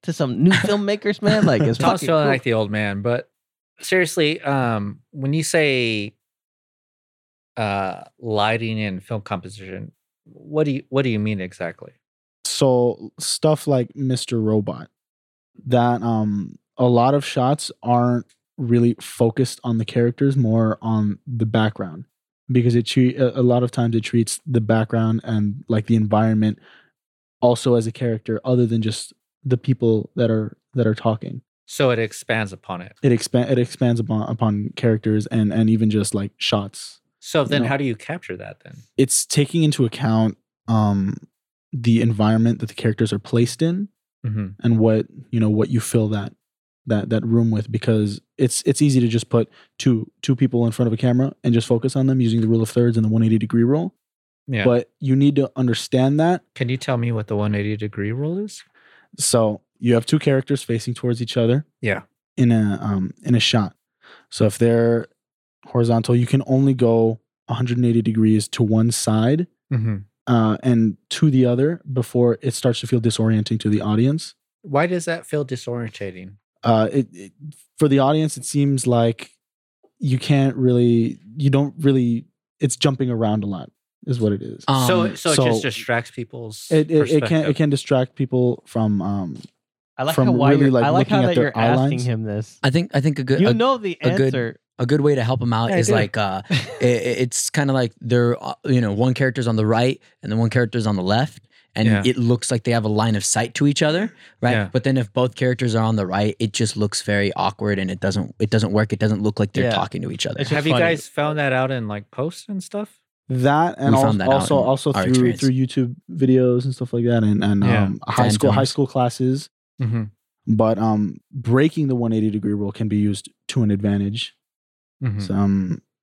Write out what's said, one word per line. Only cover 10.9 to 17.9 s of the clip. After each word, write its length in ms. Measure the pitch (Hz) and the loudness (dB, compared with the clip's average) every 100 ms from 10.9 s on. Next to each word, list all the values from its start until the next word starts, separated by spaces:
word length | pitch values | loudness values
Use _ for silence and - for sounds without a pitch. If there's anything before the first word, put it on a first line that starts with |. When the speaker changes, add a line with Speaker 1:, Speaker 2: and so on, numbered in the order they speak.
| 135 | -2
Speaker 2:
do 60 | 131 | -2
you 100 | 107 | -2
mean 220 | 107 101 | -2 -4
exactly? 500 | 90 - 85 - - _ _ _ _ _ - | -8 -8 -10 -10 -20 _ _ _ _ _ -8
Speaker 3:
So 680 | - 135 127 123 - - - | 0 2 4 2 -2 -12 -12
stuff 480 | - - 156 156 - | -8 0 2 2 2
like 280 | 131 120 - | 0 0 -4
Mister 440 | 131 127 - 117 | -4 -4 -2 -2
Robot, 500 | 107 110 101 65 - _ _ _ _ _ _ _ 131 | 2 2 0 -8 -14 _ _ _ _ _ _ _ -2
that, 340 | 123 120 120 | 2 2 0
um, 560 | 117 113 107 101 90 50 _ - | 0 0 0 -2 -6 -12 _ -2
a 80 | 123 | 2
lot 280 | 120 123 | 4 4
of 120 | 143 139 | 2 -2
shots 460 | - 127 151 - - | -2 0 -2 -6 -10
aren't 420 | 123 | 0